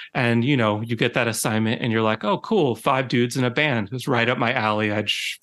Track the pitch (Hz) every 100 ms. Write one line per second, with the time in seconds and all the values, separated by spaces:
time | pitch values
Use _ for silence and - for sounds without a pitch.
0 | - 147 117 117 123 135 107 107 113 117
1 | 123 131 117 107 120 110 110 110 120 113
2 | 110 107 208 185 - 214 139 113 143 131
3 | 127 120 123 131 123 135 151 117 98 127
4 | 143 120 117 131 117 131 107 107 107 107
5 | 107 - - -